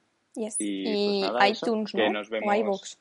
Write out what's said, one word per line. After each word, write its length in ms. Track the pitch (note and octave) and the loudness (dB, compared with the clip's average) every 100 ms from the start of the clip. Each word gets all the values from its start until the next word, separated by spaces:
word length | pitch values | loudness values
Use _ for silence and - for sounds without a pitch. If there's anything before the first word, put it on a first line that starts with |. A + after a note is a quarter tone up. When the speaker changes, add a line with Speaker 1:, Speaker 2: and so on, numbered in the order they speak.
| _ _ _ | _ _ _
Speaker 1:
Yes. 220 | - A3 - | -8 -6 -6
Speaker 2:
Y, 240 | G#3 F#3+ A3 | -4 -4 -2
Speaker 1:
Y 340 | G#3 G#3 G3+ | 0 2 2
Speaker 2:
pues 120 | F#3+ | 0
nada, 140 | A3 G3+ | 4 2
eso, 180 | A3 A#3+ | 2 0
Speaker 1:
iTunes, 260 | A3 G3+ | -2 0
Speaker 2:
que 60 | - | 2
Speaker 1:
¿no? 120 | G#2 | 2
Speaker 2:
nos 160 | G#2 G2+ | 0 -2
Speaker 1:
O 20 | |
Speaker 2:
vemos, 260 | G#3+ G#3+ G#3 | -2 2 2
Speaker 1:
iVoox. 400 | G#3 G3 - - | 2 -2 -6 -18